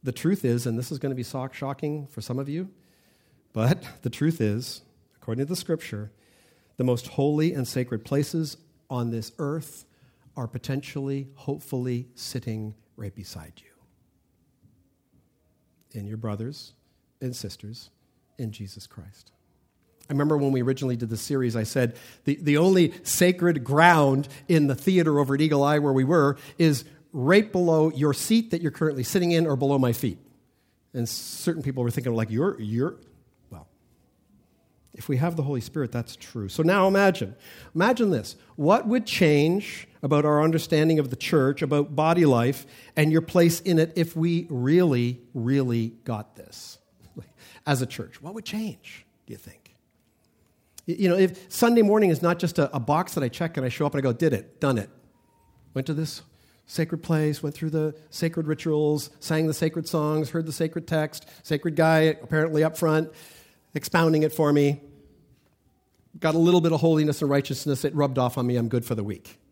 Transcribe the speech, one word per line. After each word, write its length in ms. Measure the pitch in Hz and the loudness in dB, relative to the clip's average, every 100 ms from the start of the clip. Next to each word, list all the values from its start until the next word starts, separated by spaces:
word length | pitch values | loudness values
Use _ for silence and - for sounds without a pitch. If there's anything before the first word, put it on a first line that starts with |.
The 100 | 139 | -8
truth 320 | 123 160 190 | -4 -2 0
is, 220 | 127 120 120 | 0 0 -2
and 120 | 113 | -6
this 140 | 123 | -6
is 60 | 139 | -8
gonna 160 | 139 | -6
be 80 | 127 | -6
so-, 260 | 123 135 131 | -8 -8 -10
shocking 540 | - 139 135 151 151 139 | -10 -10 -6 -6 -8 -10
for 140 | - | -14
some 180 | 107 127 | -10 -8
of 100 | 139 | -6
you, 220 | 151 190 _ _ _ _ _ _ _ _ | -8 -10 _ _ _ _ _ _ _ _
but 300 | 110 117 170 - - | -2 0 0 -4 -10
the 80 | 123 | -10
truth 300 | - 151 165 | -2 -2 0
is, 420 | 110 104 123 - _ _ _ _ | -2 -2 -6 -14 _ _ _ _
according 280 | - 113 | -10 -6
to 40 | 143 | -6
the 80 | 180 | -6
Scripture, 560 | - 160 - 104 107 _ _ _ _ _ _ _ | -4 -6 -6 -12 -12 _ _ _ _ _ _ _
the 80 | |
most 240 | 127 120 - | 0 0 -2
holy 440 | - 143 151 160 | -2 0 2 0
and 160 | 147 123 | -2 -4
sacred 360 | 131 123 113 | -4 -4 -6
places 520 | - 139 143 165 156 - _ _ _ | -4 -2 -2 -4 -6 -10 _ _ _
on 220 | 127 117 | -6 -4
this 220 | 113 110 - | -6 -10 -10
earth 460 | 143 160 - - - _ _ _ _ - | -8 -8 -10 -18 -20 _ _ _ _ -12
are 100 | 117 | -10
potentially, 840 | 123 - 135 - 147 139 139 135 | -10 -8 -8 -8 -10 -6 -6 -8
hopefully, 760 | - - 147 - 135 123 123 123 | -12 -10 -10 -8 -6 -4 -6 -8
sitting 600 | - - 131 120 110 107 107 _ - | -14 -10 -10 -8 -8 -10 -14 _ -14
right 180 | 104 | -14
beside 380 | 101 95 95 78 - | -14 -18 -18 -20 -20
you. 140 | _ _ _ _ _ _ _ _ _ _ _ _ _ _ _ _ _ _ _ _ _ _ _ | _ _ _ _ _ _ _ _ _ _ _ _ _ _ _ _ _ _ _ _ _ _ _
In 140 | 113 101 | -14 -10
your 100 | 110 | -8
brothers 560 | 110 104 113 151 - _ _ _ _ _ | -6 -6 -8 -12 -20 _ _ _ _ _
and 160 | 131 120 | -10 -8
sisters 540 | 98 - 104 120 - _ _ _ _ _ | -12 -14 -16 -16 -20 _ _ _ _ _
in 140 | 113 | -10
Jesus 340 | 104 101 98 - | -10 -16 -16 -20
Christ. 460 | - - - _ _ _ _ _ _ _ _ - | -20 -20 -20 _ _ _ _ _ _ _ _ -6
I 40 | |
remember 260 | 139 147 147 | -2 2 2
when 140 | 139 | 2
we 100 | 135 | 0
originally 340 | 123 135 135 123 | 0 -2 -2 -4
did 140 | 117 | -6
the 60 | 110 | -6
series, 380 | - 139 123 | -4 -2 -2
I 100 | 113 | -2
said, 320 | 107 139 120 120 - - | -2 0 0 -2 -20 -10
"The, 120 | - 147 | -4 -2
the 200 | 151 147 | 2 4
only 380 | 180 185 165 - | 4 6 4 0
sacred 600 | - - 180 180 175 156 | -6 2 2 4 0 0
ground 640 | 120 143 170 165 139 135 139 - - | 0 6 8 8 6 2 -2 -12 0
in 180 | 165 143 | 2 2
the 80 | |
theater 460 | 127 - 185 160 147 | 0 2 4 4 2
over 140 | 135 | 2
at 60 | 139 | 2
Eagle 220 | 156 147 | 2 4
Eye 160 | 143 151 | 4 2
where 140 | 147 | 2
we 120 | 131 | 2
were 340 | 131 165 143 139 - - | 4 4 4 0 -10 0
is 280 | 165 139 - - _ | 2 2 -4 -20 _
right 400 | 151 127 196 214 | -4 4 4 4
below 380 | 185 175 160 156 | 0 2 4 2
your 240 | 143 147 | 2 -2
seat 380 | 135 - 226 226 | 0 2 2 2
that 100 | 170 | -4
you're 80 | 170 | -4
currently 340 | - 160 139 | -2 -4 -2
sitting 280 | 120 170 175 | -2 0 2
in 140 | 170 165 | 2 2
or 80 | |
below 240 | 135 139 139 | 0 0 2
my 140 | 127 | 2
feet." 260 | 117 123 87 - _ _ _ _ _ _ | 0 -4 -6 -16 _ _ _ _ _ _
And 120 | 127 117 | -8 -6
certain 560 | - - - - 165 | -8 -12 -8 -6 -4
people 200 | 139 131 | -6 -4
were 60 | 120 | -4
thinking, 240 | 117 123 | -2 -4
like, 160 | 113 110 | -2 -2
"You're, 280 | 110 175 - | -2 -2 -4
you're," 380 | 107 113 147 - - _ _ _ _ | -6 -2 -4 -6 -20 _ _ _ _
well, 180 | 82 - _ _ _ _ _ _ _ _ _ _ _ _ | -20 -20 _ _ _ _ _ _ _ _ _ _ _ _
if 140 | - - | -20 -4
we 100 | 131 | -2
have 180 | 165 165 | -2 -2
the 80 | |
Holy 160 | 139 135 | -4 -4
Spirit, 320 | - 160 127 | -6 -6 -6
that's 240 | 120 117 - | -6 -8 -12
true. 320 | - 117 98 | -14 -10 -8
So 160 | - | 0
now 240 | 160 196 190 | 2 4 4
imagine, 480 | 196 196 - 98 - - - - | 4 4 2 -6 -10 -20 -20 -12
imagine 360 | 160 202 247 220 | 0 0 2 2
this. 240 | 147 95 - _ - | 0 -4 -14 _ -2
What 320 | 151 220 220 | 2 2 2
would 180 | 247 247 | -2 -2
change 800 | - 170 147 151 185 202 - - _ | 2 4 4 4 0 -4 -16 -18 _
about 220 | 143 147 | 0 2
our 180 | 151 147 | 4 4
understanding 560 | 160 160 - 156 156 160 | 4 2 0 2 4 2
of 120 | 139 | 0
the 60 | 127 | -4
church, 460 | - 160 135 139 | 0 2 2 0
about 320 | 156 147 147 | 0 0 0
body 320 | 147 160 170 160 | 0 2 4 6
life, 400 | 123 117 143 - - - - | 6 2 -2 -10 -20 -8 0
and 160 | 151 | 4
your 100 | 156 | 2
place 380 | 160 180 170 165 | 2 4 4 2
in 180 | - 165 | 0 2
it 140 | 165 | 2
if 220 | 170 165 165 | 0 -4 0
we 320 | 170 170 175 | 0 -2 -4
really, 720 | 131 123 170 180 127 120 123 - | -4 2 4 4 2 0 -4 -10
really 600 | 135 117 139 131 117 113 113 | -6 0 0 0 0 -2 -8
got 300 | - 110 107 | -8 -8 -8
this 440 | - - - - - _ _ - - | -20 -20 -20 -20 -20 _ _ -20 -20
<laughs> 80 | - _ - - - | -20 _ -20 -14 -2
as 140 | 135 | -2
a 60 | 127 | -2
church? 340 | - - - | -8 -14 -14
What 140 | 156 | -14
would 100 | 214 | -14
change, 600 | - 202 220 - - - _ _ _ | -10 -8 -8 -12 -18 -20 _ _ _
do 60 | |
you 60 | 104 | -18
think? 380 | - - _ _ _ _ _ _ _ _ _ _ _ - - | -18 -20 _ _ _ _ _ _ _ _ _ _ _ -18 -8
Y-, 100 | 170 | 0
you 100 | 196 | 2
know, 80 | 180 | 4
if 360 | 190 185 - | 2 0 -12
Sunday 300 | - 233 233 | 2 4 6
morning 280 | 208 214 202 | 6 6 4
is 120 | 160 | 2
not 160 | 170 175 | 2 0
just 200 | 175 - | -2 0
a, 160 | 143 | 0
a 60 | 139 | 0
box 340 | 113 151 185 | 0 0 0
that 80 | - | -4
I 60 | 131 | -4
check 280 | - 165 165 | -4 -6 -4
and 80 | |
I 40 | 127 | -6
show 180 | - 147 | -2 -2
up 80 | |
and 60 | 143 | 0
I 20 | |
go, 100 | 135 | -2
"Did 200 | 120 165 | 2 2
it, 280 | 120 - _ | 0 -6 _
done 180 | 143 120 | -2 0
it." 120 | 98 - _ _ _ _ _ _ _ | -4 -14 _ _ _ _ _ _ _
Went 140 | 127 135 | -10 -6
to 80 | |
this 280 | 151 156 - - _ _ _ _ | -4 -4 -8 -18 _ _ _ _
sacred 360 | - 160 165 | -4 -4 -4
place, 400 | 165 160 151 147 | -2 0 0 -2
went 120 | 151 | -8
through 160 | - 160 | -6 -4
the 240 | 156 156 151 - | -2 -4 -6 -16
sacred 360 | - 170 165 156 | -4 -4 -4 -4
rituals, 640 | 151 165 151 151 151 147 - | -4 0 2 2 0 -4 -14
sang 260 | - 156 160 | -4 0 0
the 80 | |
sacred 340 | 151 165 165 156 | 0 -2 -2 -4
songs, 420 | 165 151 156 139 | -2 0 -2 -2
heard 160 | 170 160 | -4 -6
the 60 | |
sacred 340 | 143 160 165 - | -4 -4 -4 -4
text, 420 | 160 151 - - - | -2 -2 -8 -20 -20
sacred 340 | - 151 170 151 | -6 -4 -2 2
guy 400 | 160 160 160 156 | 4 6 4 0
apparently 420 | - 156 160 151 | -2 0 0 2
up 120 | 156 156 | 0 0
front 340 | 160 156 156 - - - _ _ _ | 2 2 0 -8 -20 -20 _ _ _
expounding 480 | 151 - 175 165 156 | -10 -2 2 4 4
it 100 | 151 | 2
for 200 | 156 151 | 2 2
me, 280 | 147 143 143 - - - _ _ _ _ _ _ _ _ _ _ - | 4 4 0 -8 -20 -20 _ _ _ _ _ _ _ _ _ _ -4
got 160 | 160 | 0
a 40 | 160 | 4
little 220 | 165 180 | 6 6
bit 120 | 165 | 4
of 80 | 160 | 2
holiness 420 | 165 156 151 143 | 4 4 2 0
and 80 | 147 | 2
righteousness, 540 | 139 135 131 - 135 | 0 0 -6 -4 -2
it 100 | 143 | -2
rubbed 240 | 147 143 131 | 0 0 0
off 180 | 123 131 | -2 0
on 100 | 123 | 0
me, 100 | 123 | 0
I'm 120 | 117 | 0
good 160 | 123 | -2
for 100 | 117 | -2
the 100 | 110 | -6
week. 340 | 104 101 - - _ | -6 -10 -14 -20 _